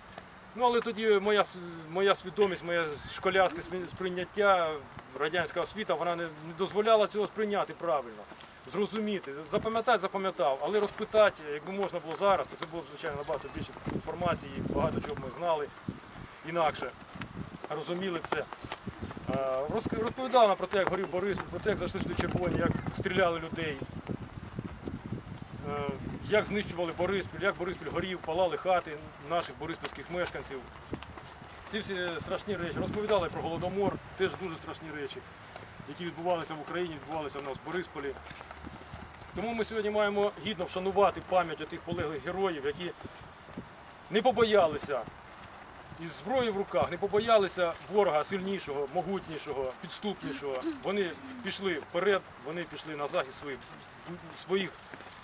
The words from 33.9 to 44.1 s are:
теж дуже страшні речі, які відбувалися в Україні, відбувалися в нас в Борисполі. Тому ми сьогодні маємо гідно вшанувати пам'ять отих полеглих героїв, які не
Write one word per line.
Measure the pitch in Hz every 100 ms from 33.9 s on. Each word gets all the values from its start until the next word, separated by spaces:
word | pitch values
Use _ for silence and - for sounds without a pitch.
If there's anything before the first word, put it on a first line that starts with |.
| 151 - -
теж | 185 -
дуже | 185 160
страшні | - 147 160 151
речі, | 139 127 - - - - - - -
які | 147 175
відбувалися | 160 175 170 151
в | 156
Україні, | 143 170 180
відбувалися | 151 135 160 147 143
в |
нас | 143 131
в | 156
Борисполі. | 175 165 156 139 131 - - - - - - - - - - - -
Тому | 220
ми | 233
сьогодні | 208 220 208
маємо | 208 202 202 202 185 165
гідно | 175 175
вшанувати | 190 185 190 190 165 -
пам'ять | 185 170 151
отих | 151 165
полеглих | - 175 156 156 135
героїв, | 180 196 156 139
які | 147 175 - - - - - - - - - - -
не | -